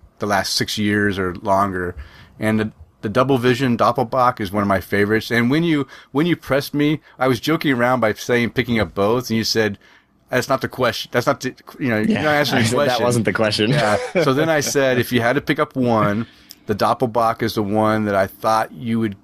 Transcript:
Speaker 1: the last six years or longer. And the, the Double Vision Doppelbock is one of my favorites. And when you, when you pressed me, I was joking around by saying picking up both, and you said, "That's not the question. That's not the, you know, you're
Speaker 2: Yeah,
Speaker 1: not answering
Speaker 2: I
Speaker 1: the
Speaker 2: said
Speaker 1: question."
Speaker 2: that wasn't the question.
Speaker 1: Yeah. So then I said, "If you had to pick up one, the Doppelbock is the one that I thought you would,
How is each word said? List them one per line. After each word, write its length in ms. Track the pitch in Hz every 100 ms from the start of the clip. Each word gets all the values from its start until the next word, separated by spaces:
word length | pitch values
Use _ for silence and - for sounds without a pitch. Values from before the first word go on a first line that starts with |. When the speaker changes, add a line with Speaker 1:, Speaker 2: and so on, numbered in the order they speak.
| - -
Speaker 1:
the 80 | 104
last 280 | 98 92
six 240 | - 113 -
years 400 | 104 104 104 95
or 160 | 92 90
longer. 580 | 107 95 101 92 90 - - - - -
And 200 | 110 110
the, 140 | 110 - - _
the 60 | 113
Double 300 | 127 127 131
Vision 380 | 123 123 135 113
Doppelbock 640 | 107 127 123 131 123 120
is 100 | 98
one 120 | 104
of 60 | 101
my 120 | 98
favorites. 500 | - 101 101 110 -
And 200 | 117 120
when 120 | 151
you, 240 | 170 151 131 - -
when 140 | 135 175
you 80 |
pressed 400 | 156 - 131 -
me, 260 | 147 147 151 - -
I 100 | 131
was 100 | 120
joking 340 | - 160 156
around 280 | 123 120 127
by 140 | 110
saying 360 | 101 - 123 117
picking 300 | - 123 117
up 140 | 90
both, 340 | 98 101 123 120
and 60 | 113
you 60 |
said, 340 | 107 113 107 101 - - _ _ -
"That's 180 | 127 123
not 100 | 131
the 80 | 110
question. 420 | - 120 - -
That's 140 | 123 131
not 140 | 135
the, 140 | 127 - - -
you 100 | 127
know, 100 | 107
you're 100 | 107
Speaker 2:
Yeah, 120 | -
Speaker 1:
not 120 | 151
answering 240 | 147 147 135
Speaker 2:
I 20 |
Speaker 1:
the 60 | 113
Speaker 2:
said 60 | 123
Speaker 1:
question." 220 | 139 123
Speaker 2:
that 60 |
wasn't 200 | 120 120 107
the 60 |
question. 380 | 98 110 104 107
Speaker 1:
Yeah. 260 | 143 107 101 - 185
So 100 | 143
then 140 | 131 160
I 100 | 151
said, 380 | - 143 135 123
"If 140 | 113
you 80 | 120
had 120 | 117
to 60 | 139
pick 180 | - 147
up 160 | 147
one, 520 | 131 123 110 104 104 113 - - - -
the 80 |
Doppelbock 680 | 104 110 117 127 117 113 117
is 120 | 113
the 80 | 110
one 420 | 101 107 107 110
that 100 | 104
I 120 | 98 95
thought 440 | - 110 110 -
you 280 | 151 120 113
would, 160 | 110 98